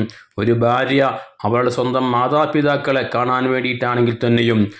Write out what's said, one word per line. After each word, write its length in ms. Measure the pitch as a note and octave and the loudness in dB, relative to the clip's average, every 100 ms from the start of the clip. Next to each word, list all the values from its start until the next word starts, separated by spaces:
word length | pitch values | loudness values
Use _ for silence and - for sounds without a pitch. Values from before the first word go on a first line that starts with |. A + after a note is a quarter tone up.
| A2 - - - | 0 -8 -12 -2
ഒരു 140 | G#2+ | 0
ഭാര്യ 480 | A#2 A#2 B2+ C3 C#3 C3+ A#2+ - - | 2 2 2 2 2 0 -2 -12 -8
അവളുടെ 280 | G#2+ A#2+ B2+ | -2 0 0
സ്വന്തം 340 | B2 B2+ C3 B2+ | 0 -2 0 0
മാതാപിതാക്കളെ 920 | A#2+ B2+ D3 D3+ D3+ D3 C#3 C#3+ C3+ A#2+ | 0 0 0 0 0 0 0 0 -2 -2
കാണാൻ 380 | A#2+ B2 B2+ B2+ | -2 0 0 0
വേണ്ടിയിട്ടാണെങ്കിൽ 640 | B2+ B2+ B2 B2 B2 A#2+ A#2 | -2 -2 -2 -2 0 0 0
തന്നെയും 440 | A#2+ A#2 A#2 A2 G2+ - | 0 2 2 2 0 -4